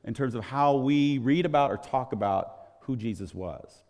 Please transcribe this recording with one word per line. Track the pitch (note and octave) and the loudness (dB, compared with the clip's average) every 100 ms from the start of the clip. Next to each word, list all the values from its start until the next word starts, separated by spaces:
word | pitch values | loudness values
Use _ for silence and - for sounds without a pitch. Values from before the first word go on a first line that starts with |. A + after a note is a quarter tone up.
in | - | -8
terms | A#2 C3+ A#2 | -4 -2 -2
of | G#2+ | -6
how | C3+ C#3+ C#3 | 2 4 4
we | C3+ C#3+ C#3+ C#3 | 4 4 4 2
read | A#2+ D#3+ E3+ | 2 2 4
about | D3 C#3+ | 2 2
or | G2+ | 0
talk | - C3 B2+ | -2 -4 -2
about | G#2 G2+ F#2+ - - - _ | -2 0 0 -2 -12 -20 _
who | - B2+ | -8 -6
Jesus | A2+ F#2+ F#2 | -4 -6 -10
was. | F#2 F2+ C#2 - - | -8 -10 -10 -16 -20